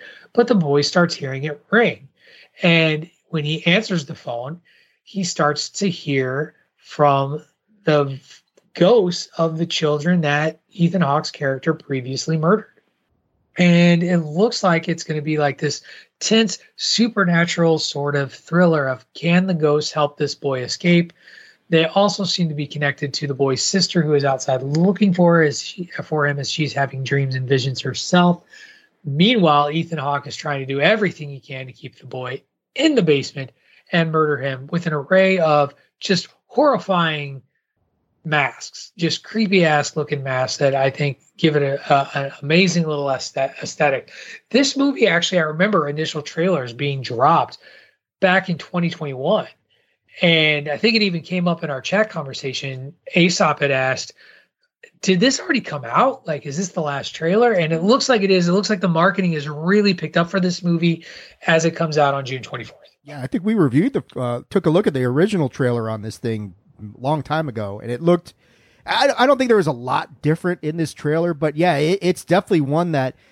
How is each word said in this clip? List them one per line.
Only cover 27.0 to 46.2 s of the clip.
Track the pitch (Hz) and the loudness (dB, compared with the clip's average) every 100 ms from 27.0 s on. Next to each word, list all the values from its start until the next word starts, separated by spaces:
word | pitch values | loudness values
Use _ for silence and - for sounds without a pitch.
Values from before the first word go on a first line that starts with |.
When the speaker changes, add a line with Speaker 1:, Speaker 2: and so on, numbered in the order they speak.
Speaker 1:
dreams | 131 139 135 | -2 -2 -2
and | 131 127 | -4 0
visions | 135 131 127 | 0 0 -4
herself. | 135 - - 180 175 175 _ - - - _ _ | -8 -8 0 4 4 2 _ -20 -20 -20 _ _
Meanwhile, | 147 139 196 247 170 147 147 | -6 2 4 4 4 4 2
Ethan | 156 170 160 | -2 -4 -4
Hawke | 139 143 135 | -4 -4 -6
is | - | -10
trying | 151 139 | -6 -6
to | 131 | -4
do | 139 | 0
everything | 156 220 190 175 147 | 0 2 -2 -6 -12
he | 139 | -14
can | - 135 131 | -14 -14 -14
to | |
keep | - - - | -18 -20 -20
the | 131 | -14
boy | 131 127 135 _ _ _ - | -10 -10 -12 _ _ _ -2
in | 311 | 2
the | 269 | 4
basement | 165 143 131 143 131 _ _ _ _ | 4 2 0 -10 -12 _ _ _ _
and | 175 160 | 0 0
murder | 156 151 139 | 0 0 -2
him | 139 131 139 | -4 -8 -6
with | 170 170 | -6 -4
an | |
array | 151 135 190 190 190 | -4 2 4 4 2
of | 160 147 139 - _ _ | 2 2 2 -4 _ _
just | - 180 - _ _ | -2 -2 -2 _ _
horrifying | - 294 220 185 180 165 151 143 135 - _ _ _ _ _ _ _ | 2 2 2 0 0 0 -2 -8 -12 -18 _ _ _ _ _ _ _
masks, | 160 151 135 - - - - - | -2 0 0 -6 -16 -18 -20 -6
just | 170 - | -4 -4
creepy | - 220 214 190 165 | -6 -2 2 4 4
ass | 147 139 160 | 2 0 -6
looking | 143 143 | -6 -6
masks | 135 131 131 - | -4 -4 -4 0
that | 143 135 | 0 2
I | 135 | 0
think | - 143 131 _ - | 0 -4 -4 _ -2
give | 160 147 | 0 2
it | |
a, | 143 139 - | 0 -4 0
a, | 143 135 | 0 0
an | 143 139 - | -6 -8 -8
amazing | 143 165 190 175 156 | 0 2 4 2 -2
little | 147 139 | -2 -2
aesthet-, | 135 - 139 135 - | -4 -6 -4 -4 -6
aesthetic. | 156 - 147 131 - - - - _ | -12 -2 0 0 -6 -18 -20 -20 _
This | 247 277 277 | 0 2 0
movie, | 285 269 208 | -2 2 2
actually, | 170 175 185 | 2 0 0
I | 156 | 0
remember | 156 202 202 143 | 0 0 0 0
initial | 147 160 156 | -4 -6 -6